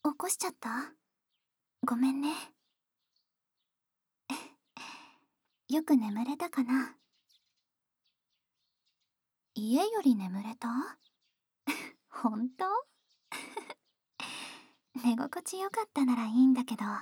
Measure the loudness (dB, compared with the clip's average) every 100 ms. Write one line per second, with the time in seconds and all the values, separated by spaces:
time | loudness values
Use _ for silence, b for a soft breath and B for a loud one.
0 | -4 -4 -4 -2 -4 -6 -8 -8 -8 -16
1 | _ _ _ _ _ _ _ _ -2 2
2 | 2 2 -2 -4 -10 _ _ _ _ _
3 | _ _ _ _ _ _ _ _ _ _
4 | _ _ -10 -10 -10 _ _ -18 B B
5 | B B B _ _ _ -2 -2 4 4
6 | 4 -2 -4 -4 -4 -2 2 0 0 -12
7 | _ _ _ _ _ _ _ _ _ _
8 | _ _ _ _ _ _ _ _ _ _
9 | _ _ _ _ _ -6 2 4 4 4
10 | 4 4 0 -6 -8 -8 -4 -4 -4 -12
11 | _ _ _ _ _ _ -6 -6 -8 -18
12 | _ -2 -2 0 -4 -4 -2 -2 -4 _
13 | _ _ _ -14 -10 -14 -14 -20 _ _
14 | _ -14 -12 -10 -14 -16 -20 _ _ 0
15 | 2 2 -2 -6 -8 -6 -4 -2 -2 2
16 | 2 2 2 6 8 6 2 -4 -4 -6